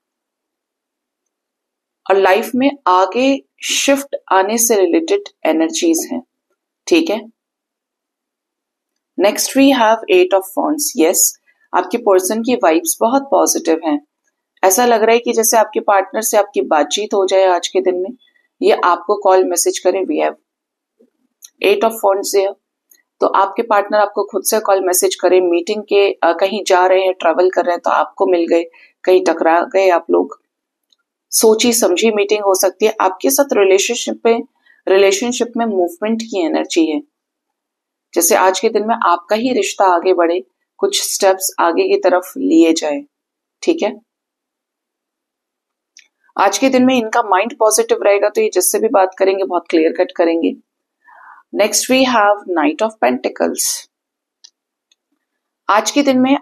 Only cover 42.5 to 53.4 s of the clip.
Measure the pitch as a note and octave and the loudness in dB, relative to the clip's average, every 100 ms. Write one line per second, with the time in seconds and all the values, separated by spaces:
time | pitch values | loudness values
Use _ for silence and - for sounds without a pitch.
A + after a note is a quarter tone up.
42.5 | D#3+ E3 D#3+ D#3 C#3+ C#3+ _ _ _ _ | 4 4 2 -4 -6 -10 _ _ _ _
43.5 | _ - E3 G3+ A#3+ _ _ _ _ _ | _ -4 -2 -4 -8 _ _ _ _ _
44.5 | _ _ _ _ _ _ _ _ _ _ | _ _ _ _ _ _ _ _ _ _
45.5 | _ _ _ _ _ _ _ _ - G3 | _ _ _ _ _ _ _ _ -2 -2
46.5 | - C4+ C4 B3+ C4 A3 A#3+ G#3+ F#3 A#3 | 2 2 4 2 2 0 -2 0 0 0
47.5 | - A3 G#3+ A3+ A3+ G#3 G3+ G#3 A3 G#3+ | 0 0 2 0 0 2 2 0 0 -2
48.5 | F3+ - G#3 G#3 G3 F#3 - F#3+ F#3+ F#3+ | 0 -2 -2 0 2 0 0 -2 0 -4
49.5 | F3 - E3+ D#3+ E3 F3 - E3+ E3 - | -6 -2 0 0 0 -4 0 0 0 -2
50.5 | - _ _ _ _ _ - - - _ | -6 _ _ _ _ _ -20 -20 -20 _
51.5 | F3+ G3+ - - C4 B3+ A#3 G#3 G3+ F#3+ | -2 -2 -2 0 2 2 2 2 0 -2
52.5 | E3+ D3 D#3 A3 - B3 B3 - - | -2 -2 -2 -6 -2 -2 -2 -6 -4